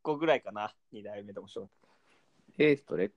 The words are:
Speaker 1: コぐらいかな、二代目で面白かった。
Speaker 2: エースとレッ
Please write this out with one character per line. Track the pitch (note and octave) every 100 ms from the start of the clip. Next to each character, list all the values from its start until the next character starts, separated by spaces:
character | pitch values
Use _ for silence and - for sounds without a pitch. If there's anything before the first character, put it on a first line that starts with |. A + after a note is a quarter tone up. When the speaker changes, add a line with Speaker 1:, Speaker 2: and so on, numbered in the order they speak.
Speaker 1:
コ | D#3 D3
ぐ | D#3+
ら | C3
い |
か | G2+
な、 | G#2 G#2 - _
二 | A2
代 | G2+ G#2
目 | G2+
で | G2
面 | F#2+
白 | -
か | G2
っ | _ _ _ _ _ _ _ _ -
た。 |
Speaker 2:
エ | D3+
ー | C#3+
ス | -
と | E2
レ |
ッ | G2+